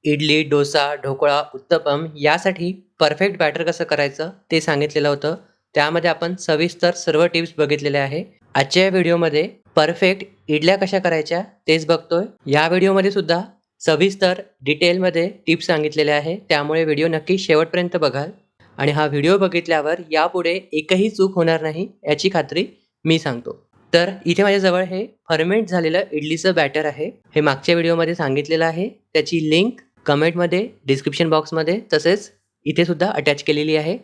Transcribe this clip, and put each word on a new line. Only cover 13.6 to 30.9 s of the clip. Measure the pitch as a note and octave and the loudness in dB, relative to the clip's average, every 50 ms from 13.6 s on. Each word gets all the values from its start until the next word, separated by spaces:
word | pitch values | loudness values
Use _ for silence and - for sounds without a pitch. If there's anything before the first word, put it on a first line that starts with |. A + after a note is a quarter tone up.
| _ _ _ _ | _ _ _ _
सविस्तर | - - D#3 D3 F3 G3 F#3+ G3 F#3+ F3+ F#3 F#3 - _ _ _ C3 | 0 2 2 4 2 0 2 0 0 0 0 -2 -8 _ _ _ -4
डिटेलमध्ये | C3+ D3+ C#3+ E3 F3 F3 F#3 F#3 F#3 E3+ E3+ E3+ F#3+ G#3 - _ | -4 0 2 2 2 2 2 0 0 0 0 -2 -2 -4 -8 _
टिप्स | - D#3+ E3 - | -2 -2 -2 0
सांगितलेल्या | - F3 D#3 D3+ D3+ D3 D#3 D3+ D3 D3 | -2 -2 0 0 -2 0 0 0 2 2
आहे, | D3 C#3+ D#3+ F3 G#3+ | 0 0 -2 -6 -8
त्यामुळे | - _ D#3+ D3 D3 D3 D#3 D#3+ E3 | -2 _ 0 0 0 0 0 0 0
व्हिडिओ | D#3 D3+ C#3+ D#3 E3 | 0 0 0 0 0
नक्की | D#3+ D#3 D3+ - F#3 F#3+ | 0 -2 0 0 -2 -2
शेवटपर्यंत | F#3+ - E3 D3+ E3 E3 - F3+ F3+ F3 F3 | 2 2 2 2 2 2 0 -2 -2 -2 -2
बघाल | F3 D#3 C#3 B2 C3+ C#3+ E3+ - _ _ _ _ _ _ _ _ - | 0 0 0 -2 -2 -8 -8 -12 _ _ _ _ _ _ _ _ -2
आणि | C3+ D3 C#3+ | -2 0 0
हा | D3+ D3+ | 0 0
व्हिडिओ | D3 C#3+ D3 C#3+ D#3+ F#3+ G3+ | 0 0 0 2 2 2 2
बघितल्यावर | F#3+ F#3 - F3 E3 E3 E3 D#3 C#3+ D3+ E3 F3 F3 D#3 | 2 0 0 -2 -2 0 0 0 0 -2 -4 -4 -6 -4
यापुढे | D#3 D#3 D#3 F3 E3+ F#3 F3 E3 E3+ F#3+ F#3 _ - | 0 0 0 0 0 -2 -2 -2 -2 -4 -6 _ -6
एकही | D#3 D3+ - F#3+ F#3 G3+ A3 | -6 0 0 2 2 2 0
चूक | G#3+ - F#3+ F#3+ F#3+ | 0 0 0 0 2
होणार | F3+ E3 E3 E3 D#3+ D#3 | 0 2 2 2 0 -2
नाही | D#3+ D#3 E3 F#3+ - - _ - | -4 -6 -6 -8 -10 -10 _ -4
याची | D3 D3+ D3 - F#3+ F#3+ | -4 -2 0 0 -2 0
खात्री | E3+ D3 C#3 C#3+ D#3+ G3+ - - _ _ _ _ _ _ | 0 -2 -2 -4 -6 -6 -6 -8 _ _ _ _ _ _
मी | D#3+ D#3+ D#3+ | 0 0 0
सांगतो. | D#3+ D3+ B2 A#2 A#2+ - - - _ _ _ _ _ _ - | 0 -4 -6 -6 -10 -12 -16 -16 _ _ _ _ _ _ 2
तर | E3+ F3 F#3 G3 F#3+ - | 2 2 2 -2 -6 -2
इथे | E3+ F3 F3+ G3+ | -2 2 2 4
माझ्याजवळ | G3+ G3 G3+ F#3+ F#3+ F3 F3+ F#3+ | 4 2 2 2 2 2 2 -2
हे | F3+ F#3 F#3 G#3+ C4 _ _ _ _ | -4 -4 -8 -8 -8 _ _ _ _
फर्मेंट | E3 D#3 D#3+ F3 G3 A3 A3+ F3+ | 0 0 2 0 0 0 0 0
झालेलं | F3+ F3+ E3 D#3+ D#3+ F3+ - - - | -2 0 0 0 0 0 -2 -2 -6
इडलीचं | D3+ D3 D3+ D#3+ E3 E3 F#3 F3+ | -6 -4 -4 -6 -2 0 0 2
बॅटर | E3 D3+ C#3+ C#3+ D3+ D#3 | 2 0 0 0 -2 -4
आहे, | D3+ C3+ C#3+ D3+ G3+ B3 _ _ _ - | -4 -4 -6 -8 -8 -8 _ _ _ -2
हे | D3+ | 0
मागच्या | D3+ D3+ C3+ C3+ - - F3 | 2 2 0 0 0 0 0
व्हिडिओमध्ये | E3+ E3 E3 E3+ E3 E3 E3 E3+ | 2 2 0 0 0 0 -2 -2
सांगितलेलं | E3+ E3 C#3 C3+ C#3+ D3 D3+ E3 D#3+ E3 | -4 -2 -2 -2 -2 -2 -2 0 0 0
आहे. | E3 E3 E3 F#3+ A#3+ | 0 0 -2 -6 -6
त्याची | - _ _ _ _ D#3+ D3+ D#3 - E3 D#3+ D3+ | -8 _ _ _ _ -2 -2 0 -2 -2 0 2
लिंक | D#3 E3 G3 A#3+ A#3+ - _ _ _ _ _ | 2 2 2 2 -2 -8 _ _ _ _ _
कमेंटमध्ये, | - C#3+ C#3+ D3+ E3+ E3 F3 F3 E3+ F3+ F3+ G#3+ B3+ - _ _ | 0 2 2 2 0 0 0 -2 0 0 -2 -4 -6 -10 _ _
डिस्क्रिप्शन | C3+ | -2